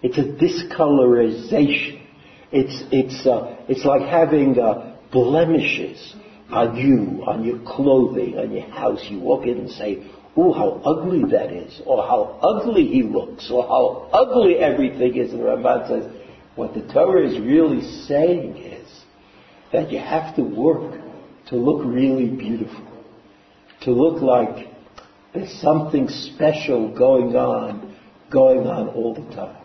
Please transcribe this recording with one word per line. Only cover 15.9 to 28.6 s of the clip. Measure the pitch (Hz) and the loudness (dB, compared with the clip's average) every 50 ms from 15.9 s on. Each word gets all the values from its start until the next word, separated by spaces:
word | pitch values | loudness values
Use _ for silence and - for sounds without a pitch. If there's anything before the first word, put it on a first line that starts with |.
| 120 110 - - - - - - - - - _ _ | -4 -6 -6 -8 -14 -18 -20 -20 -20 -20 -20 _ _
what | - 120 110 - | -10 -10 -8 -8
the | 110 - - - | -10 -12 -2 2
Torah | 143 160 190 190 180 151 131 | 2 2 4 4 4 2 2
is | - - | 0 -4
really | 104 117 139 160 165 151 135 120 - - - - - | -2 2 4 4 4 4 2 0 -4 -6 -12 -16 -8
saying | - 147 143 156 175 180 170 - 117 104 - | -2 0 2 2 2 2 0 -2 -8 -12 -14
is | - - - - - - - - - _ _ _ _ _ _ - _ _ _ _ _ _ | -16 -16 -16 -18 -20 -20 -20 -20 -20 _ _ _ _ _ _ -20 _ _ _ _ _ _
that | - - - 147 | -2 -2 -2 -2
you | - - | -6 -8
have | - - 156 160 156 - - | -6 -2 -4 -4 -4 -2 -4
to | - 127 | -4 -4
work | - 98 110 127 156 156 - - - - - - - - - - - - _ _ - | -2 -2 0 2 2 2 2 -2 -10 -12 -14 -16 -18 -20 -20 -20 -20 -20 _ _ -6
to | - | -4
look | 123 117 139 151 147 - | 0 0 2 0 0 -2
really | 127 120 127 135 135 131 131 123 113 | -2 0 0 2 2 2 2 0 -2
beautiful, | 131 - - 104 117 113 107 - - - - - - - - - - - _ _ _ _ _ _ _ _ _ _ - _ | -2 -6 -6 -6 -6 -6 -6 -8 -10 -18 -20 -20 -20 -20 -20 -20 -20 -20 _ _ _ _ _ _ _ _ _ _ -20 _
to | - 135 | -2 -2
look | 123 117 139 165 165 165 | 2 2 2 2 2 0
like | 139 131 120 120 110 - - - - - - - - - _ - - - _ _ _ _ _ | 2 2 4 4 2 0 -4 -10 -16 -18 -20 -20 -20 -20 _ -20 -20 -20 _ _ _ _ _
there's | 180 196 - - - | -10 -10 -10 -12 -4
something | - 160 156 160 151 - - 143 131 113 | 0 0 2 2 0 0 0 0 -2 -2
special | - - - - - - - 151 151 - - - 135 117 110 110 107 | -4 -10 -12 -14 -8 0 0 0 0 0 -2 -2 -2 -2 -2 -4 0
going | - 123 131 135 127 120 120 117 | 2 4 4 6 4 2 2 0
on, | 127 127 123 120 120 113 107 104 104 - - - - - - _ _ _ _ | 0 0 0 -2 -4 -4 -8 -10 -12 -14 -16 -20 -20 -20 -20 _ _ _ _
going | - 139 131 131 127 123 | 2 4 6 6 6 4